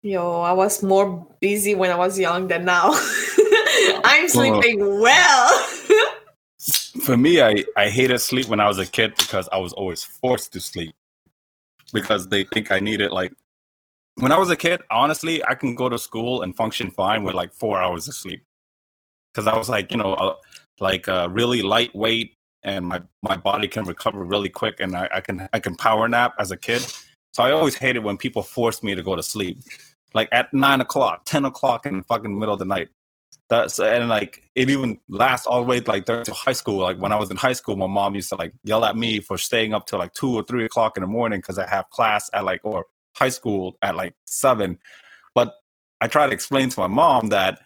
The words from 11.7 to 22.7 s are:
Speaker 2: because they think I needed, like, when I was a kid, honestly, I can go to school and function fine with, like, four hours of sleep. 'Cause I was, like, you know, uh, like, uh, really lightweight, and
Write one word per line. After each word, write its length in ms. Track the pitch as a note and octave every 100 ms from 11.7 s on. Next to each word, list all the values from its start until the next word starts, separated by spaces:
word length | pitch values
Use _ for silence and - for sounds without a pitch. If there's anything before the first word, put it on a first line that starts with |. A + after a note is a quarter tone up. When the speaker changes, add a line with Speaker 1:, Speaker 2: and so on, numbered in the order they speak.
| _ -
Speaker 2:
because 380 | A2 - G#2 F#2
they 160 | G2+ F#2+
think 260 | A2 G#2
I 80 | F#2+
needed, 320 | G#2 G#2+ G2+
like, 220 | F#2 F#2 - _ _ _ _ _ _ _ -
when 140 | B2+
I 60 | D#3+
was 120 | F#3
a 60 | E3
kid, 260 | E3+ F3 -
honestly, 520 | A2+ C#3+ D#3 E3 E3
I 120 | C3 B2+
can 200 | C3+ A#2+
go 140 | B2+
to 80 | A#2
school 460 | - A2 A#2 B2+
and 120 | F#2 -
function 360 | A#2 - G2+
fine 320 | - F#2+ A2
with, 100 | G2 F#2
like, 160 | F2
four 280 | - A2 G2
hours 260 | F#2 F2 -
of 60 |
sleep. 300 | - F2+ F2 _ _ _ _ _ _ _ _ _
'Cause 140 | - G#2+
I 100 | A2
was, 100 | A2
like, 220 | A2 F#2
you 60 | A#2+
know, 160 | G2+
uh, 220 | - F#2+ - _ - _ _
like, 280 | F#2+ F#2+ -
uh, 200 | F#2 F2
really 320 | F#2+ A#2+ B2
lightweight, 720 | G2 A2 A#2+ G2 A2 A2+ A2+ _ _ _
and 220 | G2